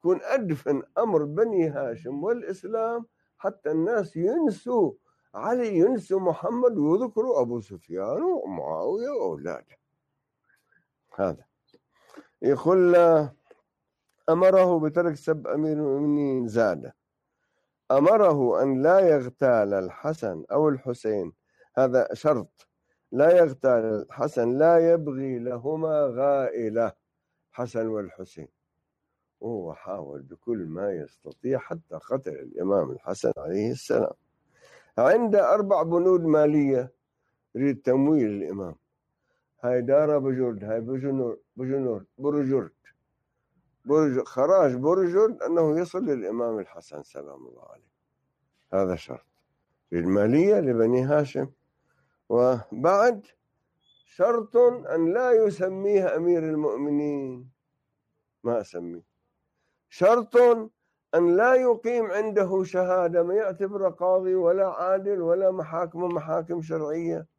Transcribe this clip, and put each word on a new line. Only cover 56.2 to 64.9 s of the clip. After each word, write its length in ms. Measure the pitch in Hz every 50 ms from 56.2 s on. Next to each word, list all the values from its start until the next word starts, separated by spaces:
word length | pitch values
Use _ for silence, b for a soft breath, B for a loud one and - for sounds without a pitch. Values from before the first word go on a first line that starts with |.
| 170 175 175 165 160
المؤمنين، 1080 | 156 156 151 151 143 107 123 143 147 147 143 147 147 143 143 139 131 127 123 127 131 _ _ _ _ _ _ _ _ _ _ _ _ _ _ _ _ _ _ -
ما 180 | 117 117 113
أسميه. 420 | 101 - - 87 87 85 85 85 _ _ _ _ _ _ _ _ _ _ _ _ _ _ _ _ _ _
شرط 480 | - - 175 202 233 240 220 - - 240 247 240 233 226 220 220 _ _ _ _ _ _ _ _ -
أن 220 | 165 175 170 175
لا 180 | 180 226 254 262
يقيم 560 | 254 254 247 233 226 233 233 247 240 226 202
عنده 520 | 180 208 214 220 202 208 196 175 190 190 190
شهادة، 600 | 185 - 180 185 180 185 185 175 165 170 175 170
ما 100 | 175 185
يعتبره 560 | 214 220 190 180 175 202 190 208 196 196 185
قاضي 460 | 185 _ 180 185 185 190 185 185 185
ولا 320 | 185 175 170 180 190 196
عادل 540 | 185 143 101 175 185